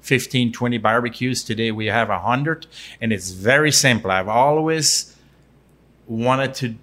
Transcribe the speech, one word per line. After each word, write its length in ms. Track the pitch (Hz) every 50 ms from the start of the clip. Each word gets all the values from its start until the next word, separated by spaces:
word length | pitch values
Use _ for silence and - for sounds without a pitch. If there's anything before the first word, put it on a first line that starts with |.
fifteen, 520 | _ - 151 - 127 - - 131 123 117 113
twenty 260 | - 123 123 120 117
barbecues. 640 | 101 107 110 120 120 120 113 - 127 127 127 123 -
Today 300 | - 113 104 113 113 110
we 140 | 107 110
have 220 | 107 101 117 117 104
a 120 | 104 90
hundred, 460 | 87 107 120 131 143 156 160 156 - - - - - - - -
and 120 | - 113 110
it's 180 | 98 90 92
very 420 | 92 90 92 110 131 143 151 151 135
simple. 400 | - - 139 120 110 113 95 92
I've 160 | 92 95 98
always 880 | 107 120 127 143 151 156 160 160 160 160 147 139 - - - - - _ _ _ _ _ _ _ _ _ _ _ _ _ _ _ _ _ _
wanted 480 | - 117 113 117 123 131 131 135 131 131
to 200 | - 135 120 113 113